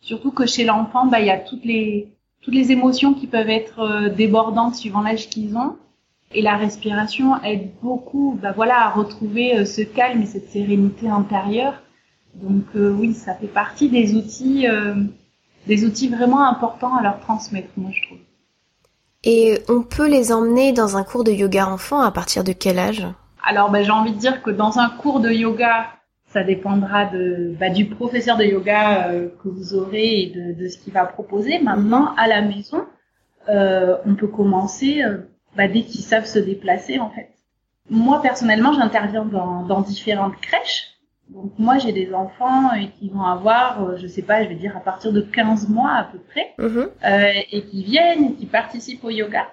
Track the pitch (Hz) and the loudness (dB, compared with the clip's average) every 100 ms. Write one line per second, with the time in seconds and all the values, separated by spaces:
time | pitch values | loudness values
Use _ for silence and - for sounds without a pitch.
0 | - 226 277 269 240 - 233 220 220 247 | -10 -6 -6 -2 -2 0 0 0 0 0
1 | 262 233 208 190 - 240 233 226 214 208 | 2 2 2 0 -4 -10 -4 -2 -2 -4
2 | 208 _ _ _ - 262 254 254 254 254 | -6 _ _ _ -2 0 4 4 4 4
3 | 277 277 - 233 214 220 220 - 220 208 | 2 2 0 -2 0 -2 -2 -6 -4 0
4 | 208 185 220 220 226 214 233 240 220 202 | -2 2 4 4 2 0 0 -2 -4 -2
5 | 214 220 - 220 208 220 277 - _ _ | -2 -4 -6 -8 -6 -4 -4 -6 _ _
6 | _ _ _ - 214 208 208 - 214 208 | _ _ _ 0 0 2 -2 -4 -4 -4
7 | 214 - 262 254 208 208 185 - 240 254 | -4 0 0 0 -2 -6 -6 -10 -6 -6
8 | - 277 277 220 196 196 226 247 220 208 | -6 -2 -2 -2 -6 -2 2 4 2 0
9 | 208 - 214 214 247 233 202 - 214 - | -4 -6 -6 -2 0 2 0 -2 -4 0
10 | 247 240 202 196 - 202 202 202 196 - | 0 0 -2 -6 -8 -6 0 2 2 0
11 | 226 208 202 202 196 220 269 277 _ _ | -2 -2 0 -2 0 0 -2 -4 _ _
12 | _ _ _ - 190 196 - 214 202 202 | _ _ _ -14 -2 -2 0 0 2 2
13 | 226 220 - 185 208 208 208 - 294 240 | 0 -2 -6 -8 -4 -4 -4 0 2 4
14 | 214 220 208 - 262 277 247 214 208 202 | 4 2 -2 -4 0 2 2 0 0 -2
15 | 202 - _ _ _ _ - 208 220 208 | -2 -6 _ _ _ _ 0 2 2 0
16 | 262 233 247 269 277 240 233 - 247 254 | -2 2 2 4 4 2 -4 -4 -2 0
17 | 208 202 - 220 - 196 190 - 190 - | 0 -2 -4 -4 -4 -10 -10 -10 -8 -6
18 | - 180 _ _ _ _ _ _ _ _ | -8 -12 _ _ _ _ _ _ _ _
19 | _ _ 226 233 226 214 - 240 233 - | _ _ 2 4 4 2 2 0 0 0
20 | 302 277 226 226 226 240 269 240 214 196 | 4 4 4 2 4 4 4 4 2 0
21 | 190 247 226 202 196 190 190 190 - 285 | -4 0 2 2 2 2 0 -2 -2 2
22 | 240 185 175 - 185 185 196 180 190 214 | 2 0 -4 -2 -2 -2 0 0 0 -4
23 | 180 180 _ _ - 202 202 202 202 214 | -8 -12 _ _ -2 2 2 4 2 2
24 | 220 208 240 254 - 196 214 240 233 - | 2 0 -2 -2 -4 -2 0 2 0 0
25 | 285 277 226 226 226 214 240 226 226 - | -2 0 2 2 0 0 2 0 -2 -14
26 | _ _ _ 202 185 185 202 202 190 202 | _ _ _ -4 0 -2 0 0 0 0
27 | 196 185 180 175 170 160 185 180 208 - | 0 -2 -4 -2 -6 -2 -2 0 0 -2
28 | 247 247 233 220 202 196 185 208 208 196 | -4 -2 0 2 2 2 2 2 4 2
29 | 175 175 175 - 190 185 180 196 190 214 | 0 -2 -4 -8 -10 -10 -4 -4 -2 0
30 | 226 214 180 175 175 165 180 - - 190 | 0 2 -2 -6 -8 -8 -10 -10 -4 -2
31 | 185 - 202 202 220 339 302 269 208 247 | -2 -4 -6 -4 -2 0 2 2 2 2
32 | 294 - 226 208 208 202 202 320 - _ | 2 2 2 2 0 -4 -6 -8 -8 _
33 | _ _ _ _ - 202 196 190 185 185 | _ _ _ _ 0 2 4 2 2 0
34 | 208 196 208 - 196 185 196 - 269 294 | 0 0 0 0 2 2 -2 -2 -2 0
35 | 240 196 - _ _ - 196 214 226 - | -2 -4 -10 _ _ -2 0 0 -2 -10
36 | - 226 220 214 185 196 190 - - 269 | 0 0 2 0 0 -4 -2 -2 -2 -6
37 | 220 - - _ _ _ _ _ _ 220 | -6 -10 -18 _ _ _ _ _ _ 2
38 | 240 294 277 254 233 214 247 285 220 220 | 4 4 2 0 0 4 4 4 2 0
39 | 208 214 214 202 180 180 180 190 196 202 | -2 -4 -4 -4 -4 -6 -2 0 0 -4
40 | - 202 196 196 - - - - - _ | -2 -2 -2 -4 -4 -4 -2 -8 -8 _
41 | _ _ _ 196 196 - 220 277 240 190 | _ _ _ -14 -14 -2 2 2 2 -2
42 | 185 185 190 - 247 262 262 220 202 - | -4 -4 -6 -4 0 2 2 0 -4 -8
43 | 202 196 185 180 202 233 254 220 185 180 | -8 -4 -2 0 2 4 2 -2 -6 -6
44 | 180 185 180 214 208 165 196 196 - 185 | -8 -10 0 0 0 -4 -8 -6 -8 -6
45 | 220 208 202 - 220 220 196 220 269 262 | -2 0 0 0 2 0 0 0 2 0
46 | 196 180 - 294 370 - 226 226 311 - | -4 -12 -10 -8 -8 -4 -4 -2 -4 -2
47 | 202 202 202 202 - 208 202 196 190 285 | 2 4 4 2 -4 -8 -8 -10 0 4
48 | 339 339 269 - 196 220 - 240 - 247 | 4 4 2 0 -2 -2 -2 -12 -14 -12
49 | 233 220 208 214 - | -8 -4 -2 -4 -6